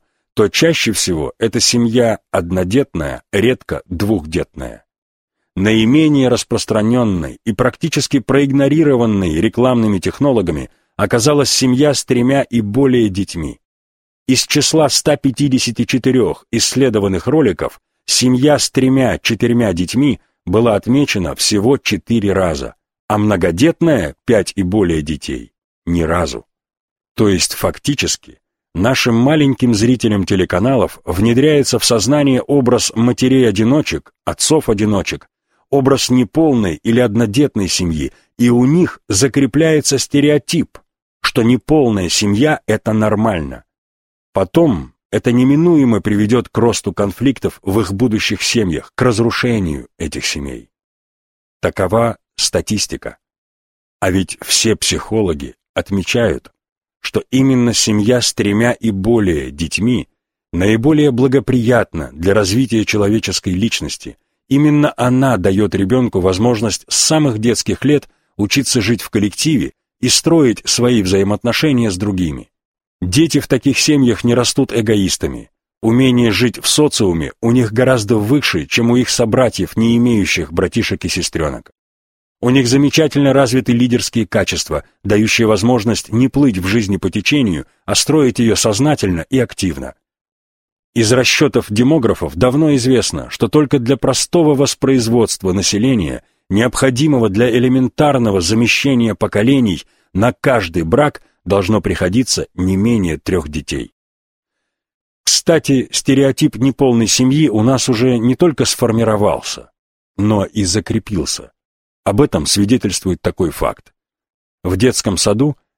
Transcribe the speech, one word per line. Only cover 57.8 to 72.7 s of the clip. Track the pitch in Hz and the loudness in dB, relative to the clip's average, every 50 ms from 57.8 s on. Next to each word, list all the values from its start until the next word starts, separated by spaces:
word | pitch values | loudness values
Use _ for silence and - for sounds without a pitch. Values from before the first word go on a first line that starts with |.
| - 117 107 104 101 107 123 123 | 0 0 0 0 2 2 2 0
с | 117 - - | 0 -2 -4
тремя | - 107 101 101 104 117 120 120 | -4 -2 -2 0 0 0 0 -2
и | - - 113 | -2 -4 -4
более | 101 95 95 113 117 117 104 92 82 73 65 64 | -4 -2 0 0 2 2 2 0 0 -2 -4 -8
детьми | 67 73 82 78 - - 95 120 127 95 - - _ _ _ _ _ _ _ _ - | -8 -8 -6 -6 -4 -2 -2 0 -2 -2 -4 -8 _ _ _ _ _ _ _ _ -4
наиболее | 87 92 104 110 113 117 147 160 151 151 147 | -2 0 2 2 2 2 2 2 4 2 2
благоприятна | 123 117 131 139 127 139 - - 123 127 117 113 127 117 98 - - 85 71 65 - | 2 2 2 2 2 0 0 0 0 0 2 2 2 2 0 -2 -6 -8 -10 -10 -8
для | 78 82 95 - | -2 0 2 2
развития | - 104 87 98 127 135 120 117 113 104 | 2 2 2 0 0 0 0 0 0 0
человеческой | - - 107 101 101 107 113 - - 92 - - 98 90 | 0 0 0 0 2 0 0 -2 -4 -6 -6 -4 -4 -2
личности. | 92 104 113 - - 80 71 - - - - - _ _ _ _ _ _ | -2 -2 -2 -2 -4 -6 -8 -10 -12 -14 -18 -20 _ _ _ _ _ _
Именно | - 131 139 151 151 147 147 147 147 - | -2 0 2 2 4 4 2 2 0 0
она | - 120 123 123 131 135 135 120 | -2 0 0 2 2 2 2 0
дает | 98 87 101 95 98 107 95 - | 0 0 0 2 2 0 0 0
ребенку | 95 98 95 123 131 123 113 - 98 | -2 0 0 0 0 0 0 0 0
возможность | 87 95 92 92 110 120 120 104 113 110 90 - - | 0 0 0 2 2 0 0 0 -2 -4 -4 -6 -8
с | - - | -6 -2
самых | - - - 156 156 151 139 113 107 | -2 0 2 2 2 2 0 0 0
детских | 107 120 113 - - - 95 - - | 0 0 0 0 -2 -4 -4 -2 0
лет | 135 147 139 - - _ _ _ _ _ | 0 0 0 -2 -6 _ _ _ _ _
учиться | - 104 101 - 143 127 - - 127 | -4 -4 -2 0 -2 -2 0 0 0
жить | 98 104 120 98 | 0 0 -2 -2
в | - - | -4 -4
коллективе | - 113 101 104 - - - 156 160 117 78 67 - _ _ _ _ _ | -2 0 0 0 -2 -2 -2 0 0 0 0 -2 -8 _ _ _ _ _
и | - 127 | -2 -2
строить | - - - - 170 165 147 123 104 - - | -2 0 2 2 4 4 4 4 2 0 -4
свои | - - - 117 123 123 113 | -4 -2 0 0 2 2 2
взаимоотношения | 98 90 95 98 98 98 104 101 - 120 113 - - 156 139 120 117 107 | 2 2 2 2 2 0 -2 -2 -2 -4 -2 -2 0 0 0 0 0 -2
с | 92 | -2
другими. | 90 107 104 98 92 90 78 71 64 - - _ _ _ _ | -4 -4 -4 -2 -2 -2 -4 -4 -8 -14 -18 _ _ _ _